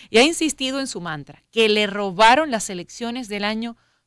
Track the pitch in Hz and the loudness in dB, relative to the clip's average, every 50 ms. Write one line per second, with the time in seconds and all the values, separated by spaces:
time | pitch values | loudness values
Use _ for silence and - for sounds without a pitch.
0 | - - - 220 254 320 330 - 320 302 - - 269 262 262 277 262 247 - - | -8 0 2 4 4 4 2 0 -2 -4 -2 -4 -4 -4 -4 -4 -6 -8 -8 -10
1 | 175 170 160 147 139 - - _ _ _ - 220 226 214 214 214 214 202 196 208 | -8 -8 -8 -10 -10 -14 -20 _ _ _ 0 2 2 2 2 2 0 -2 -2 -4
2 | 202 196 180 180 220 226 247 294 320 302 240 214 - - 190 180 175 - - - | -4 -4 2 4 6 6 6 6 4 0 -2 -4 -4 -6 -8 -10 -12 -14 -12 -10
3 | 240 233 240 262 254 196 208 202 202 208 220 220 233 233 233 - _ _ _ _ | -8 -8 -8 -8 -8 -8 -6 -4 -4 -4 -4 -4 -6 -8 -10 -14 _ _ _ _
4 | _ | _